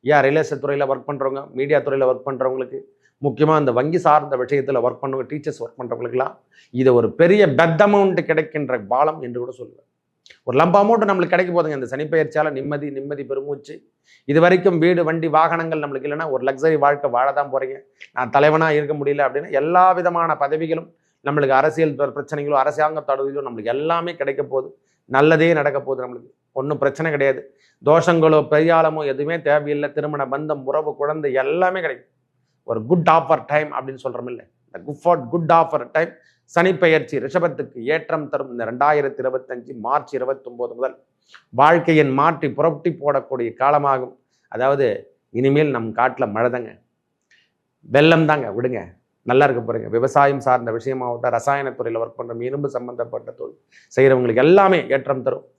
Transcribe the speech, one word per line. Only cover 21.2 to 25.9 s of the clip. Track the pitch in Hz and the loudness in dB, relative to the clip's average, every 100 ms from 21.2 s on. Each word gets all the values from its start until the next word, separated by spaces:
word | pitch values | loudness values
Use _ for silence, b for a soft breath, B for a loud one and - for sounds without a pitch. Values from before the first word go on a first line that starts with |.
| 143 | -4
நம்மளுக்கு, | 147 143 131 | 0 2 4
அரசியல் | 151 156 160 135 | 2 2 0 0
பிர-, | 139 143 | -4 -4
பிரச்சனைகளோ | 143 151 143 143 | -8 -8 -2 0
அரசாங்க | 135 151 151 156 147 | 0 0 -2 -2 -4
தடவைகளோ | 135 135 139 135 | -4 -4 -6 -8
நம்மளுக்கு | 113 107 127 | -8 -4 -4
எல்லாமே | 156 170 170 160 | -2 -2 -4 -6
கிடைக்க | 139 139 | -6 -4
போகுது. | 131 131 131 - _ _ _ 135 | -4 -6 -6 -16 _ _ _ 2
நல்லதே | 147 160 165 160 | 4 4 4 2
நடக்க | 143 135 | 0 -4
போகுது. | 127 | -6